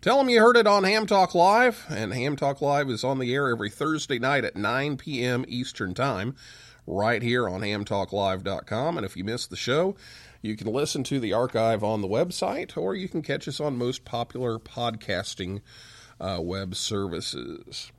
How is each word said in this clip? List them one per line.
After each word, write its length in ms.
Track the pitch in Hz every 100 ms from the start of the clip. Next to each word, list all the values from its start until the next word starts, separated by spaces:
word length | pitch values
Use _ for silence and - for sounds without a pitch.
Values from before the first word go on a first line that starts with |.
Tell 180 | - 269
'em 80 | 262
you 100 | 240
heard 200 | 226 240
it 80 | 214
on 180 | 202
Ham 220 | 190 214 220
Talk 280 | 202 180
Live, 480 | 175 175 214 247 220 -
and 240 | 143 107
Ham 240 | 123 131 143
Talk 240 | 143 139
Live 300 | 143 143 143
is 120 | 110
on 160 | 127 135
the 140 | 127
air 160 | 131 139
every 220 | 117 104
Thursday 480 | - 147 156 - 127
night 260 | 127 143
at 100 | 110
nine 440 | 92 101 123 143 135
P 260 | - 135
M 220 | 123 123 131
Eastern 460 | 120 127 - 98
Time, 420 | 90 135 104 107 135 - - - - -
right 360 | 90 107 117
here 260 | 117 123 113
on 140 | 92
ham 240 | 104 104 104
talk 260 | 101 95
live 320 | 98 98 95
dot 220 | 98 98 -
com. 320 | 107 143 170
And 80 | 98
if 100 | -
you 80 |
missed 240 | 98 120 -
the 80 | 90
show, 400 | - 139 185 202 - - - -
you 140 | 107 107
can 100 | 110
listen 360 | 120 147 156
to 140 | 127 139
the 140 | 113
archive 500 | 101 123 113 113 110
on 200 | 104 110
the 40 | 95
website, 720 | 110 180 - 190 262 - -
or 180 | 175
you 140 | 190 180
can 140 | 170
catch 260 | 147 - -
us 120 | 139
on 180 | 151 127
most 260 | 123 127
popular 540 | - 120 117 120 123 113
podcasting, 1040 | - - 120 110 - 92 101 - 90 101 - - - - - -
uh, 200 | 92 90
web 320 | 82 95 98
services. 1160 | 92 - 104 98 82 - 67 64 80 - - -